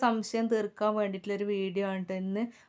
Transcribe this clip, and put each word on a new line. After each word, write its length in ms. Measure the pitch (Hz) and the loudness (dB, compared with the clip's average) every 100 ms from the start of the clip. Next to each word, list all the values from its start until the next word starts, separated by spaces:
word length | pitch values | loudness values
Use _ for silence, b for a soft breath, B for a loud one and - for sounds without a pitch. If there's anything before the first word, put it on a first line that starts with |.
സംശയം 420 | 254 226 214 233 226 | 4 2 0 0 2
തീർക്കാൻ 400 | 226 208 - 214 214 | 2 0 0 0 2
വേണ്ടിയിട്ടുള്ളൊരു 460 | 208 190 196 202 202 202 | 0 -2 -4 -2 0 0
വീഡിയോ 280 | 190 185 196 | 0 0 -2
ആണ് 120 | 190 180 | -2 -4
ട്ടോ 80 | 190 | -4
ഇന്ന്. 200 | 190 196 233 B | -2 -2 -2 B